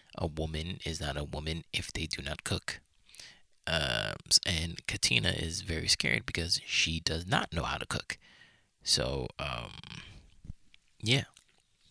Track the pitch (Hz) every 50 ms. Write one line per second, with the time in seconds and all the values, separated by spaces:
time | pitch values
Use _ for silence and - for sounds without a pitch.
0 | - - - - 87 82 73 78 80 80 78 78 80 87 95 - - 82 80 -
1 | 73 73 - - 76 - - 76 76 80 160 165 156 - - - - - - -
2 | 80 78 - - - - - - - - 98 87 - - - - - _ _ _
3 | _ - - - - - - - - _ _ _ _ - 80 80 73 64 60 55
4 | 50 50 - - - - - - - - - 80 82 85 - - - - - -
5 | - - 120 117 104 90 - - 80 82 82 - 92 92 80 78 - - - -
6 | - - 60 - - - - - 82 85 - - - - - - - 82 80 80
7 | - - 80 82 85 95 - - - - - 82 - - - - - - - -
8 | - - - - - - - - - - _ _ _ _ _ _ - - - -
9 | 62 64 69 67 62 - - - 78 71 62 60 58 50 50 50 - - - -
10 | - - - - - - - - - - - - - - - - _ _ _ -
11 | - 107 127 135 - - - - - _ _ _ _ _ _ _ _ -